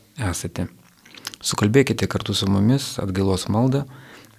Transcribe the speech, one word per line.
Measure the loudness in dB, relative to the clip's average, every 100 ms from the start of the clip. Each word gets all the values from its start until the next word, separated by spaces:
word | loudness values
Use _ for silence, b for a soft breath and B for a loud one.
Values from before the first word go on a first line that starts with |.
| _ -6
esate. | -4 -4 -6 -6 -8 -10 -20 _ B B B B
Sukalbėkite | -6 0 4 4 4 0 -2
kartu | -2 -4 -2
su | 0
mumis | 2 4 2 0 -6
atgailos | -4 0 0 0 0
maldą, | 2 2 2 -2 B B B B